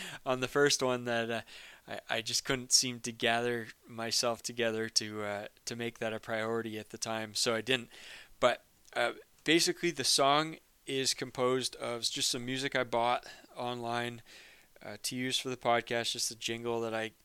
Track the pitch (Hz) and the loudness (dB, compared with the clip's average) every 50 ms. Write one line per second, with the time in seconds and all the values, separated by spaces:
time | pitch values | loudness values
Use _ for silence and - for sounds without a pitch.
0 | - - - - - 135 127 127 127 127 - 143 143 143 - - 135 127 127 123 | -10 -10 -12 -8 -2 -2 0 0 0 0 4 6 6 6 6 4 2 2 2 0
1 | 120 120 117 117 117 113 117 113 110 - - - - - - - - - 104 104 | 0 0 0 0 0 0 -2 -4 -6 -8 -14 -18 -18 -18 -20 -20 -14 -12 -12 -10
2 | - - - 113 113 117 120 - - - 147 127 123 127 - - - 127 123 120 | -6 -4 -2 -2 -2 -2 -2 -2 0 0 -2 -2 0 2 4 4 4 2 -2 -4
3 | - 127 117 113 - 117 113 117 120 120 120 120 113 107 - _ _ - 120 113 | -6 -8 -6 0 2 2 4 4 2 0 0 -2 -4 -6 -12 _ _ -16 -8 -6
4 | 113 113 110 - - 123 117 110 - - 120 120 117 113 110 110 110 113 - - | -4 -2 0 2 2 2 0 -2 -4 -6 -2 0 2 2 2 0 0 0 0 0
5 | 110 107 107 107 104 104 104 101 104 - - - - - 123 117 117 117 113 - | -2 -2 -6 -4 -4 -2 -2 -4 -6 -8 -12 -14 -10 -10 -8 -6 -6 -6 -4 -4
6 | 120 113 110 110 - - 117 110 110 110 117 113 113 113 107 107 107 - - 113 | -4 -4 -4 -4 -4 -4 -2 -2 0 0 0 0 -2 -2 -4 -6 -8 -10 -10 -8
7 | - 120 113 110 110 110 107 - - 127 117 110 107 113 131 127 117 - - - | -4 -4 -2 -4 -4 -4 -2 0 2 2 2 2 2 2 2 2 0 -4 -16 -20
8 | - - - - - - - - - 123 - - - _ _ _ _ - - 120 | -18 -18 -18 -18 -18 -16 -4 4 4 4 4 4 -4 _ _ _ _ -6 -2 0
9 | 120 117 113 - - _ _ _ - - 156 170 165 180 165 - - 175 160 135 | 0 0 0 -4 -12 _ _ _ 2 4 6 6 6 4 0 0 0 -2 0 0
10 | 131 - - - 143 135 143 147 156 160 160 - _ _ _ _ _ - 135 135 | 2 2 4 6 6 6 6 6 4 2 -4 -12 _ _ _ _ _ -4 -2 0
11 | 135 123 - - 143 131 117 - 127 123 127 131 123 117 - - - 120 120 117 | 0 0 0 -2 -2 -6 -2 0 2 4 4 2 0 -2 -4 -6 -6 -6 -4 -2
12 | 113 123 - 139 135 - - 131 120 123 131 131 135 139 - 131 127 120 113 117 | -2 -2 -2 0 0 0 0 -2 -2 -4 -4 -2 -2 -2 0 0 -2 0 2 2
13 | 117 120 123 - - - - - - - - - 127 120 123 123 120 117 117 120 | 4 4 2 0 -2 -6 -18 -18 -20 -16 -10 -6 -4 -4 -4 -4 -4 -2 -2 -2
14 | 120 120 120 117 - - - - - - - - - _ - - - - 107 104 | -2 -4 -6 -10 -14 -18 -20 -20 -20 -20 -20 -20 -20 _ -20 -18 -14 -14 -12 -8
15 | - - 135 127 127 131 127 - - 135 127 123 - 127 117 117 113 - 120 117 | -8 -6 -4 -4 -2 0 -2 -2 -2 -2 -4 -2 2 4 4 4 4 2 -2 -2
16 | 117 113 - 120 - - 117 113 - - 117 117 117 120 117 117 113 113 110 110 | 0 -2 -2 -2 -2 -4 -4 -4 -6 -4 -4 -4 -2 -2 -2 0 -2 -2 -2 -2
17 | 110 110 - _ _ | -4 -4 -8 _ _